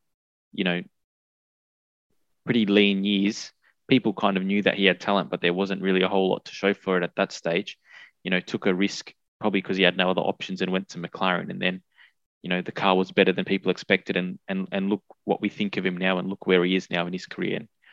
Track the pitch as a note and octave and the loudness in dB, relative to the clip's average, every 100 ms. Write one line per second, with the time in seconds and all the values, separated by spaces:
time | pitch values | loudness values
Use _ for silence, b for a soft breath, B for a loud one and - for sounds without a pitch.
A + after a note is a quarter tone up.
0 | _ _ _ _ _ - F2+ F2 - _ | _ _ _ _ _ -4 -2 -2 -6 _
1 | _ _ _ _ _ _ _ _ _ _ | _ _ _ _ _ _ _ _ _ _
2 | _ _ _ _ - A#2+ G2+ G#2 G2+ G2 | _ _ _ _ -2 2 4 6 6 4
3 | G2+ G2+ G2+ - - _ _ _ - C3 | 0 2 0 -2 -12 _ _ _ 2 2
4 | A2 F#2+ G#2 F#2+ F#2+ G2+ F#2+ G2 G2 F2+ | 2 0 0 0 0 0 0 4 2 2
5 | - G2+ - F2+ F2 F2+ G2 F#2+ F#2+ F#2+ | 2 0 0 -2 0 0 -2 -2 0 2
6 | F#2 G2 F#2+ - - - G2 G2+ F#2+ F#2 | 2 2 2 0 -6 -2 -2 0 0 0
7 | F2 - G2 - E2 E2+ G#3+ - b b | 0 -2 -4 -4 -2 -2 -2 -12 b b
8 | b _ - F2+ - A2 G2+ F2+ G2+ - | b _ -4 -2 -2 -2 0 2 0 -2
9 | - - _ - G#2+ G2 - F#2+ F2+ F2+ | -14 -20 _ -6 -2 -2 -2 2 2 2
10 | F2+ F2 G2 - - F#2 F#2 F#2+ G2 F2 | 0 0 -2 -4 -6 -6 -2 -2 -4 -10
11 | E2 - F#2+ F2 G#2+ F#2+ F#2 F#2 _ _ | -10 -4 -2 -2 -4 -4 -4 -4 _ _
12 | - _ _ _ F2 F2+ F2 - G2 F#2 | -20 _ _ _ -4 -4 -4 -2 2 2
13 | F#2 - F#2+ F#2 - G2 G2 F2+ - F#2+ | 2 4 4 4 0 -2 0 -2 0 0
14 | - G2 F#2 F#2+ - F#2+ F#2 G2 G2 G2+ | 0 -2 -2 -6 -6 -6 -4 -4 -2 -2
15 | _ - G2+ F#2+ G#2 - G#2 G#2 F#2 F2+ | _ -10 -4 -2 -2 -2 -4 -2 -4 -2
16 | F#2+ F#2 F#2 G2 F#2 F2+ F2+ F2+ - F2 | 0 0 -2 -4 2 4 4 0 -2 -4
17 | F2 F2+ - - F#2+ F#2 - _ b | -4 -6 -10 -6 -6 -6 -10 _ b